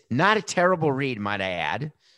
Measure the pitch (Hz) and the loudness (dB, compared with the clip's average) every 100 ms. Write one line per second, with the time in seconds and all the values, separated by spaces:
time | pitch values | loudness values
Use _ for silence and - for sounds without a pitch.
0 | - 123 190 220 - 185 180 180 156 135 | -4 2 2 2 0 2 2 4 0 0
1 | 139 107 104 101 95 87 76 104 151 - | -2 -4 -4 -2 -2 -2 -4 -4 -6 -12
2 | _ | _